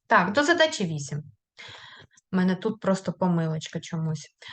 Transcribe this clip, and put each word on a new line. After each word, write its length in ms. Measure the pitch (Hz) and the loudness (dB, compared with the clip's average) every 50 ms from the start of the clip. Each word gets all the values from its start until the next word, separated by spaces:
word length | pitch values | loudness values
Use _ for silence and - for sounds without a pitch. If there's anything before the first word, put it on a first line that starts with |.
| _ | _
Так, 260 | - 226 196 175 208 | 4 4 4 4 4
до 120 | 202 285 294 | 2 2 4
задачі 400 | 339 330 330 320 311 - - 190 | 4 4 4 4 2 2 -2 -4
вісім. 380 | 165 156 143 139 - 147 147 - - _ _ _ _ _ - - - - - - - - - - _ _ _ _ - | -4 -4 -6 -8 -8 -10 -10 -10 -14 _ _ _ _ _ -20 -20 -20 -20 -20 -20 -20 -20 -20 -20 _ _ _ _ -2
У 40 | 190 | 0
мене 200 | 185 185 185 180 | 2 2 2 2
тут 240 | 180 - 220 214 - | 0 -2 -6 -6 -2
просто 320 | - 190 190 190 - 180 | 0 0 0 0 0 -6
помилочка 680 | - - 185 180 170 170 160 160 156 156 - - - 170 | -2 0 0 2 2 2 0 -2 -4 -6 -8 -8 -10 -10
чомусь. 480 | - - 175 160 160 156 160 156 - - _ _ - - | -8 -6 -6 -4 -2 -4 -4 -6 -8 -14 _ _ -18 -18